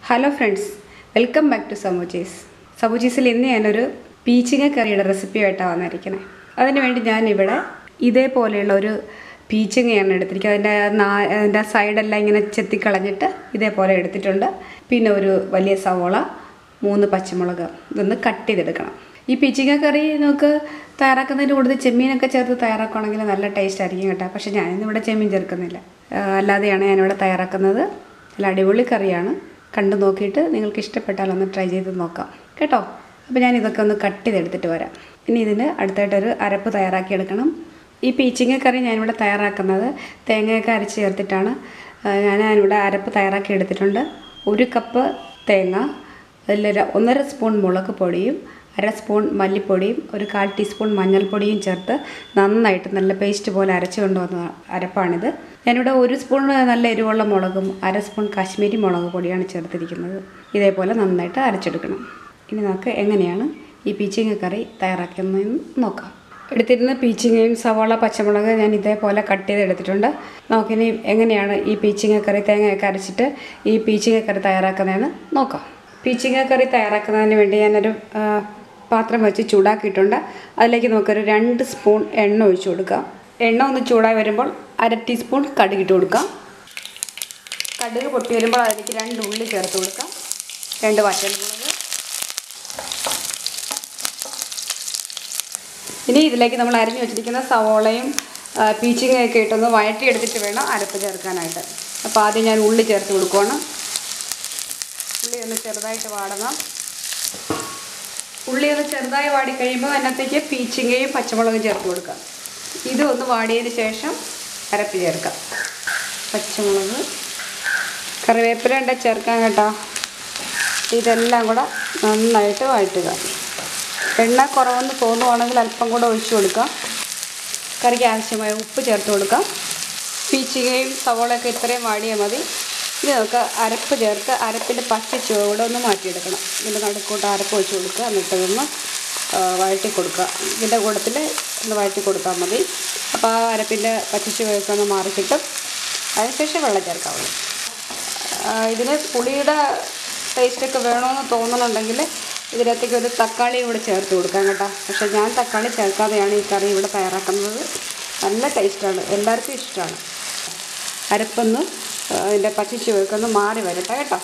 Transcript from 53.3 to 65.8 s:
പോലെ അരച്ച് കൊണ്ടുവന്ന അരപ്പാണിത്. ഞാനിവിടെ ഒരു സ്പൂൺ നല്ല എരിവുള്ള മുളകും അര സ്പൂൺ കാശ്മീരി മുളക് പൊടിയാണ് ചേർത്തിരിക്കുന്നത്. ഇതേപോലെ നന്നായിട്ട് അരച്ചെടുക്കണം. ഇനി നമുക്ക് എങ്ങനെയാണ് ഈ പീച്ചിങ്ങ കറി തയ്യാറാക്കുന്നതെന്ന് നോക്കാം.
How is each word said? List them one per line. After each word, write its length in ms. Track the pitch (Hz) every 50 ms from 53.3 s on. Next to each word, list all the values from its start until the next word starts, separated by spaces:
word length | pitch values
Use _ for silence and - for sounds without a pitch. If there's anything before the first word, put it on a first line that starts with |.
| 202 202 - - 190
പോലെ 200 | 190 196 190 185
അരച്ച് 260 | 180 175 180 - -
കൊണ്ടുവന്ന 400 | 202 196 190 185 180 175 185 175 170 175 - - - -
അരപ്പാണിത്. 560 | 185 180 180 185 - 208 190 175 175 170 185 254 320 - - - - -
ഞാനിവിടെ 320 | - 240 240 247 254 247 269
ഒരു 220 | 262 247 247 254
സ്പൂൺ 260 | 277 - - 254 277 269 277 277 269 254
നല്ല 180 | 247 240 240 240
എരിവുള്ള 360 | 233 226 220 226 220 220 220 214
മുളകും 420 | 208 202 190 185 185 185 190 190 190 190 - -
അര 180 | 190 190 202
സ്പൂൺ 260 | 202 - - - 208
കാശ്മീരി 500 | 208 202 202 190 190 - - 208 208 214
മുളക് 320 | 226 208 190 180 175 175 175 175
പൊടിയാണ് 320 | 185 180 175 180 185 185 185
ചേർത്തിരിക്കുന്നത്. 720 | - 175 165 170 - 175 165 170 170 175 175 175 190 196 190 - - - - - -
ഇതേപോലെ 400 | 202 202 196 190 190 185 190 226
നന്നായിട്ട് 460 | 233 208 190 185 175 175 175 175 262
അരച്ചെടുക്കണം. 600 | 269 254 208 190 - - - - - - 190 190 - - - - - - - - -
ഇനി 140 | - - 214
നമുക്ക് 300 | 208 202 190 190 - 247 220
എങ്ങനെയാണ് 520 | - 208 208 214 202 180 175 175 196 240 311 311 - - - - - -
ഈ 100 | 202 208
പീച്ചിങ്ങ 420 | - 208 196 196 - 226 220 208
കറി 240 | 202 190 180 185 214 233 - -
തയ്യാറാക്കുന്നതെന്ന് 800 | - - 185 185 180 175 170 - - 185 190 190 190 196 214 240 330 - - -
നോക്കാം. 320 | -